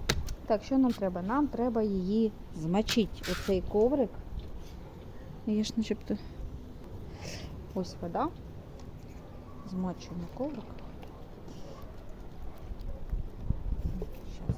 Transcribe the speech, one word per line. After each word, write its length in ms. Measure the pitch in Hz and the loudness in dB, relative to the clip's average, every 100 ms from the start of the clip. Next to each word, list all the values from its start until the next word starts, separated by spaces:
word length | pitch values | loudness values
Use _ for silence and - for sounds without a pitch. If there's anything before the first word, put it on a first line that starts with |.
| - - - - - | 2 2 2 -4 2
Так, 180 | 214 | 2
що 140 | - 269 | 6 6
нам 140 | 254 | 6
треба? 300 | - 196 180 | 6 2 2
Нам 260 | 185 262 294 | 2 4 4
треба 360 | - 247 226 | 4 4 4
її 480 | 214 196 185 214 220 - - 165 | 4 4 4 6 6 2 -8 -4
змочити, 760 | 156 190 220 - 185 - - | 4 4 6 6 4 2 -2
оцей 320 | 175 - 185 - | 0 4 4 4
коврик. 380 | 208 233 285 247 - - - - - - - - - - - - - - | 6 8 8 4 2 -6 -6 -6 -8 -8 -10 -12 -12 -10 -10 -10 -4 2
Є 160 | 214 | 4
ж 100 | 214 - | 4 2
начебто. 400 | 214 208 - 214 - - - - - - - - - - - - - - - | 0 0 0 -2 -2 -6 -6 -6 -10 -10 -10 -8 -8 -8 -8 -8 -8 -8 -6
Ось 220 | 196 180 - | -4 -4 -4
вода. 260 | 170 185 269 - - - - - - - - - - - - - - | -4 0 0 -2 -10 -10 -12 -10 -10 -10 -10 -12 -12 -12 -12 -10 -6
Змочуємо 580 | 185 185 165 - 175 175 - | -2 -2 -4 -6 -6 -8 -4
коврик. 260 | 277 254 - - - - - - - - - - - - - - - - - - - - - - - - - - - - - - - - - - - - - - | -4 -4 -8 -10 -10 -10 -12 -12 -12 -12 -10 -10 -10 -10 -10 -10 -10 -10 -10 -6 -6 -6 -8 -4 -4 -4 0 0 0 -2 0 0 2 2 2 0 -2 -4 -6 -4
Щас 200 | - | -2